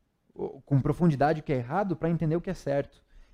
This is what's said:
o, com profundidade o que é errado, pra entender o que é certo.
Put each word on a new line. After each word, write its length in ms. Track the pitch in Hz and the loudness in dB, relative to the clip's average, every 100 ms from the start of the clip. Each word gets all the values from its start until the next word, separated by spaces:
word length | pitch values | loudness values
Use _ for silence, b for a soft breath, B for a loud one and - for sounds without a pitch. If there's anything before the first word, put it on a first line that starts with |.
| _ _ _ | _ _ _
o, 260 | - - 139 | -10 -10 -10
com 180 | - 139 | 0 2
profundidade 600 | 147 143 175 131 147 156 | 2 2 2 4 2 0
o 40 | |
que 80 | 151 | -2
é 60 | 127 | -4
errado, 360 | 120 180 202 | -2 -2 -2
pra 160 | 165 165 | -2 -2
entender 240 | 165 160 | 0 0
o 60 | 170 | -2
que 100 | 190 | -4
é 40 | |
certo. 460 | 175 143 139 139 _ _ - - | -6 -2 -2 -2 _ _ -20 -14